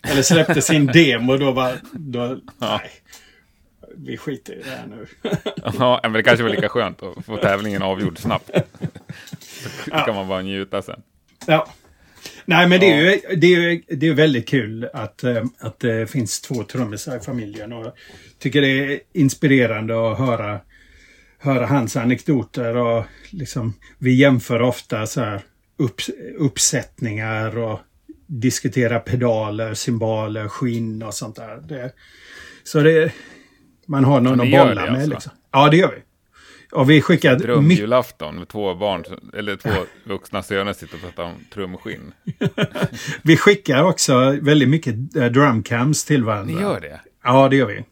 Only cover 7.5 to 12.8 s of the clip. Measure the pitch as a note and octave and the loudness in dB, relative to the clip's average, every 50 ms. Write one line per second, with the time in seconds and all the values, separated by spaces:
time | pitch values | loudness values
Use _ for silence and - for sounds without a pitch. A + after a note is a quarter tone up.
7.5 | G2 G2 G#2 G#2+ G2+ G2 F#2+ F#2+ F#2+ F#2+ G#2 F#2 E2+ - - A2 G#2 F#2+ - - | 0 0 -2 -6 -4 -4 -2 -4 -4 -2 -4 -6 -6 -6 -6 -4 -4 -4 -6 -4
8.5 | - F3+ - - _ - - - _ - _ - - - - - - - - - | -4 -4 -4 -4 _ -12 -12 -12 _ -14 _ -20 -20 -20 -18 -20 -20 -20 -20 -20
9.5 | - - B2+ A#2+ - - - D3+ D3+ D#3 C#3 A#2+ A2 G2 F#2+ F#2+ F#2+ F#2 F#2 F#2+ | -20 -16 -16 -14 -14 -12 -12 -4 -2 -2 -2 0 -2 -4 -4 -4 -4 -6 -4 -6
10.5 | G2 G2 G2 - - G2+ F#2+ - - - _ _ _ _ _ _ _ _ - - | -6 -6 -6 -6 -6 -8 -8 -8 -16 -18 _ _ _ _ _ _ _ _ 0 2
11.5 | D#3 D#3 - - - _ _ _ _ _ _ _ _ - - - - - - - | 2 2 2 -4 -12 _ _ _ _ _ _ _ _ -20 -20 -20 -20 -16 -4 2
12.5 | E3+ E3 F3+ F3+ F3+ F#3 | 4 6 6 6 6 6